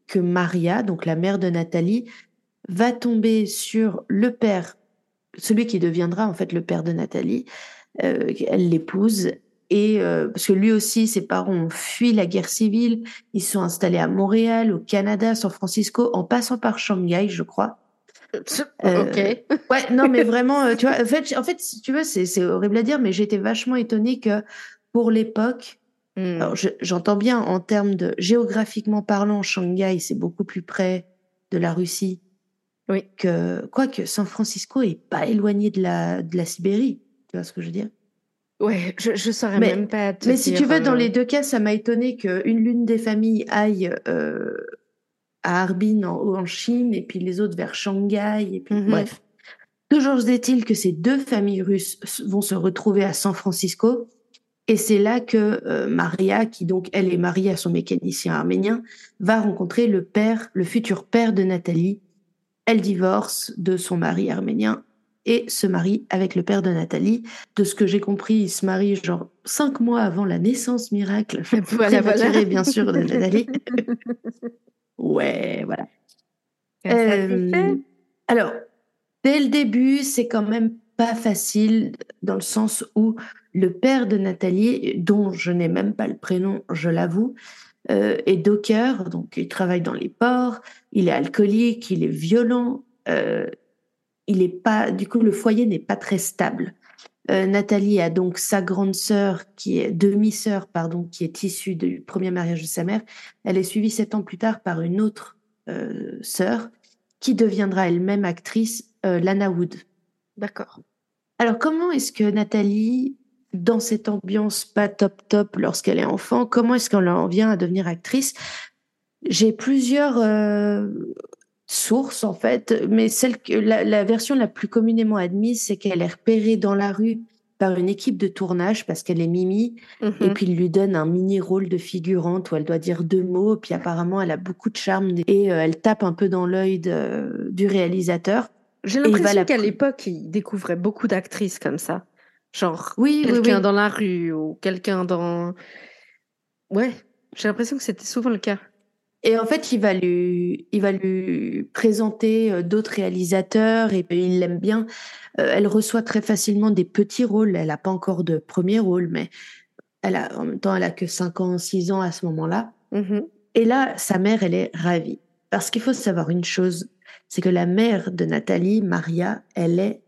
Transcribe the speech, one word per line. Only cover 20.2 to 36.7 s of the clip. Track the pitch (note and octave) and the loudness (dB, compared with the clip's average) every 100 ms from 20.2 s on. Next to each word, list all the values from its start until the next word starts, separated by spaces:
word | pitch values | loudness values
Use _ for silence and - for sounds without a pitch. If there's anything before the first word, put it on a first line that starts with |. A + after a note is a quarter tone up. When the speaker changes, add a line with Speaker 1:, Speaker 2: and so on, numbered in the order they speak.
Speaker 2:
<laughs> | |
Speaker 1:
vraiment, | A3+ A#3 B3 C#4+ | 4 2 2 4
euh, | B3+ A#3 | 2 4
tu | B3+ | 2
vois, | - | 2
en | A3+ | 2
fait, | D4+ - | 0 0
j-, | B3+ | -4
en | |
fait, | B3+ F4 | -2 -6
si | - A3 | -8 -8
tu | - | -4
veux, | C#4 | -2
c'est, | D4+ G3 F3+ | -2 -2 0
c'est | F#3 | 0
horrible | F3+ F#3 G3+ A3 | 0 2 2 2
à | |
dire, | A3+ D4 | 2 2
mais | G#3+ | 0
j'étais | F#3 G#3 G#3 | 0 0 0
vachement | G#3 A3+ B3+ B3+ | 0 -2 -2 -2
étonnée | A#3 A3 A3+ B3+ | 0 0 0 0
que | A3 G#3 G#3 - - - _ | 0 -2 -4 -16 -20 -20 _
pour | A#3 A3+ | 0 4
l'époque, | A3 A3 G#3+ A3+ A#3+ - - _ _ _ - | 2 2 0 -2 -2 -12 -20 _ _ _ -6
Speaker 2:
Hmm. | F#3 E3+ | -4 -2
Speaker 1:
alors, | D#3+ F#3+ | -2 -2
je, | F#3+ - | -4 -4
j'entends | E3+ F3 F3 G3+ | -4 -2 0 2
bien | A3 A#3+ | 2 2
en | - F#3 | 0 -2
termes | F3+ G#3 G3+ | 0 0 2
de, | F#3+ F3 - | 0 -2 -2
géographiquement | F3+ A#3 A#3 A3 G#3+ A3 G#3+ G#3 | 2 2 2 -2 -2 -4 -2 -2
parlant, | G#3 G3+ G#3 G#3 | 0 0 2 0
Shanghai, | G3 - F3+ F#3 F#3+ F#3 | -2 -2 -2 0 0 -2
c'est | - - | -2 -4
beaucoup | E3+ E3+ | -4 -4
plus | F#3+ F#3+ | -6 -8
près | E3+ - F#3 F#3 F3 _ _ _ _ | -6 -2 -2 -2 -8 _ _ _ _
de | F3+ | -2
la | E3+ | 0
Russie | E3+ F3 - F#3+ F3+ _ _ _ _ _ _ - | 0 -4 -2 -4 -6 _ _ _ _ _ _ -4
Speaker 2:
Oui. | G3 F#3+ - | -4 -4 -2
Speaker 1:
que, | F#3 E3+ F3 F3+ - | 0 0 -2 -4 -4
quoique | - C4+ C4+ - | -2 -2 -4 -6
San | - G3 | -4 -4
Francisco | - A3 - - C4+ | -4 -6 -6 -6 -2
est | A3+ E3 | -2 -2
pas | _ - A#3+ | _ -4 0
éloigné | A3 G#3 G3+ G#3 | 0 2 2 0
de | G3 | 0
la, | F#3 F3 E3+ F3+ | 0 0 -2 -4
de | E3 F3 | -4 -4
la | E3+ | -4
Sibérie. | - F#3 | -2 0